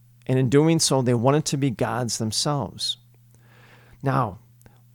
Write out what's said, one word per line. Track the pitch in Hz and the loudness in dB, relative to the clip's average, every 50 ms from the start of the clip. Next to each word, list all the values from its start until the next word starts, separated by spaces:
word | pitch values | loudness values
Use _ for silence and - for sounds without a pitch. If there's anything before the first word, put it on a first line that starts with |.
| _ _ _ _ - - | _ _ _ _ -6 -2
and | 131 131 | 0 0
in | 131 120 | 2 4
doing | 135 143 156 160 165 160 | 4 4 6 6 4 2
so, | - - 143 135 | 2 2 0 0
they | 127 127 123 | 2 2 0
wanted | 117 113 135 143 156 151 | 2 2 2 2 2 0
to | - - 139 | -2 -2 -2
be | 135 139 | -2 -2
gods | 110 - 123 110 113 120 127 113 - - | -2 -2 -4 -4 -2 -4 -6 -6 -6 -4
themselves. | 117 110 107 - - 151 147 143 110 - - - - - - - _ _ _ _ _ _ - _ _ _ - - - - - - - - - - | -6 -4 -4 -2 -2 -2 -2 -2 -4 -6 -8 -8 -6 -6 -6 -8 _ _ _ _ _ _ -20 _ _ _ -20 -20 -20 -20 -20 -20 -20 -20 -18 -6
Now, | - 135 131 135 123 104 87 - - _ _ _ - - - - - _ _ | -4 -2 0 0 -2 -2 -6 -12 -20 _ _ _ -20 -20 -20 -20 -20 _ _